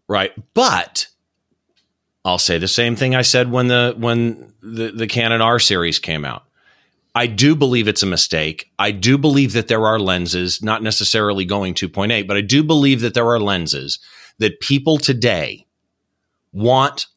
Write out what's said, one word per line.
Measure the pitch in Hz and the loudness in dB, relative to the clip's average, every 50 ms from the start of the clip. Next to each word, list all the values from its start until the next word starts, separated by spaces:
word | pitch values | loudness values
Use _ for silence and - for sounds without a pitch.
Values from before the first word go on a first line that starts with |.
| _ - | _ -4
Right. | 101 98 95 95 - - - _ _ | -2 -2 -2 -2 -6 -10 -18 _ _
But | 220 262 233 123 90 87 - - - - - _ _ _ _ _ _ _ _ _ _ _ _ _ _ _ _ _ _ _ _ _ _ - | 0 2 2 2 0 -2 -4 -6 -8 -8 -8 _ _ _ _ _ _ _ _ _ _ _ _ _ _ _ _ _ _ _ _ _ _ -4
I'll | 92 90 90 | -2 -2 0
say | - - 87 82 | 0 0 0 0
the | 87 98 | 0 -2
same | - - 120 120 117 | 0 0 0 0 0
thing | 104 131 127 131 | 0 0 0 2
I | 131 | 2
said | 123 - - 127 123 123 | 2 2 2 2 2 2
when | 120 127 123 123 | 0 0 2 2
the, | 123 123 120 123 113 117 | 2 2 2 0 -2 -2
when | 113 117 117 117 117 117 110 69 64 - _ _ | -2 0 0 0 0 -2 -2 -6 -12 -20 _ _
the, | - 107 113 113 113 113 | -20 -14 -8 -8 -6 -6
the | 101 113 113 104 | -6 -6 -6 -4
Canon | - 120 117 113 117 113 | -2 -2 0 0 2 2
R | 113 113 120 120 | 2 2 2 2
series | - - 101 90 85 85 80 - | 2 2 2 2 0 0 -2 -2
came | - - 80 78 73 | -4 -4 -6 -6 -6
out. | 67 58 50 - _ _ _ _ _ _ _ _ _ _ _ _ _ - | -8 -10 -12 -14 _ _ _ _ _ _ _ _ _ _ _ _ _ -4
I | 117 120 120 | -2 -2 -2
do | 107 101 131 147 160 | 0 2 2 2 4
believe | 147 143 131 123 120 107 107 | 4 2 2 2 2 0 0
it's | 101 - 101 | 0 0 -2
a | 98 | -2
mistake. | 87 80 - - - 80 76 78 80 - - - _ - | 0 -2 -2 -2 -2 -2 -2 -4 -6 -8 -12 -12 _ -4
I | 98 107 | -2 -2
do | 107 98 92 120 135 139 | -2 0 2 2 2 2
believe | 139 156 139 139 139 117 92 | 2 2 2 4 2 2 0
that | 117 110 - | -2 -2 0
there | 117 113 110 | 0 2 2
are | 107 110 110 | 2 2 0
lenses, | 98 92 92 90 87 85 87 90 90 90 - - | 0 0 0 0 -2 -2 -4 -4 -2 -4 -4 -4
not | 104 110 110 110 110 | -4 -4 -2 -2 -2
necessarily | 110 107 - 104 - - 113 107 104 101 98 92 | -2 -2 -2 -2 0 0 0 0 0 0 -2 -2
going | 87 101 101 98 92 87 | -2 -2 -2 -2 -4 -4
two | - 98 85 | -4 -6 -4
point | - 98 98 107 | -4 -4 -2 0
eight, | 117 107 98 95 | 0 -2 -2 -2
but | 101 | -2
I | 101 | -2
do | 101 98 131 147 156 | 0 2 2 2 2
believe | 151 165 147 139 139 135 117 | 4 2 4 4 4 4 2
that | 117 117 - | 0 -2 0
there | 120 117 117 | 0 2 2
are | 120 113 | 2 2
lenses | 104 101 98 90 82 76 71 69 67 71 - - - - - - - - _ - | 0 0 0 -2 -2 -4 -6 -6 -6 -8 -8 -10 -10 -16 -20 -20 -20 -20 _ -2
that | 110 107 - - | -2 -2 -2 -2
people | - - 139 139 135 160 156 143 | -2 0 0 0 2 2 0 2
today | - - 120 117 107 120 98 85 73 57 50 - _ _ _ _ _ _ _ _ _ _ _ _ _ _ _ _ _ _ | 2 0 0 0 0 0 0 0 -2 -6 -8 -12 _ _ _ _ _ _ _ _ _ _ _ _ _ _ _ _ _ _
want | - 95 104 120 127 131 135 143 - - - - _ | -8 -2 2 2 4 4 2 2 -2 -6 -10 -12 _